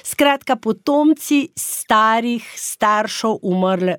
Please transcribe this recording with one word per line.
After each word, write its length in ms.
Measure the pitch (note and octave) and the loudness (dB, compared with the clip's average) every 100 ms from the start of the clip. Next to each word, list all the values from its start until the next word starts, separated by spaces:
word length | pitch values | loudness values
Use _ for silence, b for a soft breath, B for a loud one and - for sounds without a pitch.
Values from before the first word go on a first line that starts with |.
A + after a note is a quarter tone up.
Skratka, 540 | - - C#4+ C#4 - A#3+ | -12 -2 0 0 -2 -4
potomci 920 | A3 A3 - C#4+ D4+ D4+ - D4 - | -2 -4 0 2 4 2 0 0 0
starih 880 | - - - - A3 A3 A3+ A#3 A#3+ - | -6 -10 -6 0 2 4 2 0 -4 -8
staršev 880 | - - - G#3+ G#3 G#3+ - A3 G#3+ | -12 -12 -2 0 2 -2 -4 -4 -2
umrle 560 | G3 F#3 F#3 F#3+ F3+ | -2 0 0 0 0